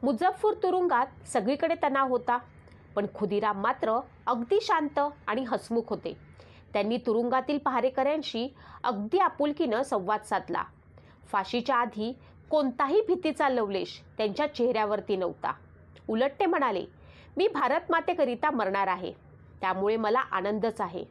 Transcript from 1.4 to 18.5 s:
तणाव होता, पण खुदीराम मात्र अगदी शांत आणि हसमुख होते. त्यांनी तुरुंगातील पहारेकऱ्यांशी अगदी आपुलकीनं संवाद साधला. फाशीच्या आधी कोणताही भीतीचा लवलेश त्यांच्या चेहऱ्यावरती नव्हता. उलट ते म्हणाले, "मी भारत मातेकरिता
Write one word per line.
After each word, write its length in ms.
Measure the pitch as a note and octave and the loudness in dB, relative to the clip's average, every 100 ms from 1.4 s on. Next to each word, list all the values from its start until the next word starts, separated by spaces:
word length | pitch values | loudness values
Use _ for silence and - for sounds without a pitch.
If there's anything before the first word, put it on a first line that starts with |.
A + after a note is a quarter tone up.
| G3+ C#4+ E4 E4 | 0 0 0 0
तणाव 260 | D4+ C4+ C4+ | 0 2 2
होता, 280 | B3 A#3+ A#3+ B3+ - - - - - | 0 0 -2 -4 -20 -20 -20 -8 -4
पण 100 | G3+ | -4
खुदीराम 480 | - G#3 G3+ G#3+ G3+ | -2 -2 0 0 0
मात्र 380 | G#3+ C4 C#4 A3+ - - - | -2 -2 0 0 -2 -10 -2
अगदी 320 | A#3+ A#3 G4+ | -2 2 0
शांत 380 | A4 F4 D4+ D4 C#4+ C#4+ - | 2 0 0 0 -2 -4 -6
आणि 160 | A3 | -4
हसमुख 380 | B3+ A3+ - A#3 A3+ | -2 -6 -2 -4 -2
होते. 280 | G3+ E3+ - - - - - - | -6 -6 -10 -16 -20 -20 -20 -6
त्यांनी 240 | G#3+ G#3 A#3 | -2 0 -2
तुरुंगातील 600 | A#3+ A3 A#3+ B3 C4 D4 | 0 0 2 0 0 -2
पहारेकऱ्यांशी 1000 | A3+ B3+ B3 C4 C4+ D#4 C#4+ A3+ B3 - - - | 0 0 0 0 0 0 -4 -6 -6 -8 -20 -6
अगदी 340 | - G#3 G#3 F4+ | -4 -2 0 2
आपुलकीनं 640 | F#4 - D4 D4 E4 A3 | 2 2 -2 0 0 0
संवाद 400 | C#4 A#3 F3+ G#3+ | 0 -2 0 -2
साधला. 420 | G#3 G3 - - - - - - - - - | 0 -4 -2 -6 -6 -10 -20 -20 -20 -20 -4
फाशीच्या 500 | G3+ G3 A#3+ A#3+ B3 | -2 0 -2 0 0
आधी 420 | A#3+ G#3+ A3 B3+ - - - | 0 -2 -6 -6 -14 -20 -2
कोणताही 520 | D4+ C#4 A#3+ C#4 F4+ | 0 0 0 2 2
भीतीचा 480 | A4 F4+ E4 - D4 | 4 0 0 2 2
लवलेश 520 | B3+ G#3+ G3 F3 - - - | 2 0 -2 -4 -10 -18 -4
त्यांच्या 360 | G#3+ F#3+ D4 | -4 0 -2
चेहऱ्यावरती 640 | D4 A#3+ A#3+ G#3+ G#3 G#3 G3 | 0 0 2 0 -2 -2 -2
नव्हता. 380 | F3 - - - - - - - - | -2 -4 -6 -6 -12 -20 -20 -20 -4
उलट 220 | A3 C4+ C#4 | 2 2 2
ते 60 | F#4+ | 2
म्हणाले, 400 | F4 C4+ G3 - - - - - - | 2 2 0 -4 -14 -20 -20 -12 0
"मी 100 | G4 | 0
भारत 340 | D#4 C#4 D4+ E4+ | 2 2 0 2
मातेकरिता 640 | E4 E4 F4 C#4 A#3+ D4+ | 0 0 0 0 2 0